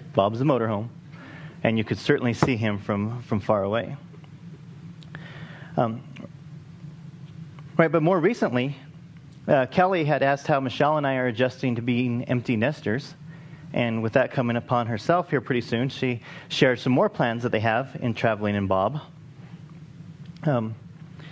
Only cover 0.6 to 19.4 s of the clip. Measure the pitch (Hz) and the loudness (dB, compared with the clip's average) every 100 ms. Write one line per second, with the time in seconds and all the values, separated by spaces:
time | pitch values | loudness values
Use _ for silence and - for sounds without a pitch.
0.6 | 110 104 117 - - - - - - - | 2 -2 -4 -10 -18 -18 -16 -16 -16 -4
1.6 | 117 113 104 101 - 143 120 110 - 117 | 0 0 0 -2 2 2 2 2 2 2
2.6 | 110 101 95 101 107 120 120 110 - 104 | 0 0 -2 0 0 -4 -4 -2 2 2
3.6 | 98 113 - 143 - - - - - - | 2 0 -2 -10 -14 -20 -20 -18 -18 -18
4.6 | - - - - - - - - - - | -18 -18 -16 -18 -16 -16 -14 -14 -16 -16
5.6 | - - 113 117 - - - - - - | -6 0 0 -2 -10 -16 -16 -18 -18 -18
6.6 | - - - - - - - - - - | -18 -18 -18 -16 -18 -18 -18 -16 -16 -16
7.6 | - - 165 165 160 190 170 240 185 123 | -2 4 6 6 6 6 4 2 2 2
8.6 | 135 139 - - - - - - - 147 | 0 -4 -14 -20 -20 -20 -20 -10 2 4
9.6 | 127 - 185 185 147 139 135 143 - 143 | 4 4 4 4 2 4 4 2 2 2
10.6 | 131 - 147 156 143 131 127 110 127 - | 2 2 4 4 2 2 0 2 0 2
11.6 | 131 117 117 120 127 120 117 123 117 113 | -2 0 0 2 2 0 0 0 2 2
12.6 | 123 156 - 117 - - - - - - | 2 0 -2 -2 -4 -14 -16 -16 -18 -18
13.6 | - - 117 113 113 131 123 - 120 117 | -6 -2 0 0 2 2 2 2 0 0
14.6 | - 120 117 107 - 175 160 139 - 123 | 0 0 0 -2 2 2 2 -2 0 -2
15.6 | - 117 139 - 127 120 - - - - | 0 0 -2 0 -2 -2 -8 -16 -8 4
16.6 | 135 120 135 131 208 156 127 117 120 107 | 6 6 4 4 4 2 0 0 0 2
17.6 | 113 113 135 160 123 107 117 104 104 101 | 2 2 0 -4 -4 0 0 2 0 0
18.6 | 98 95 101 147 - - - - | 2 2 2 -2 -10 -18 -20 -20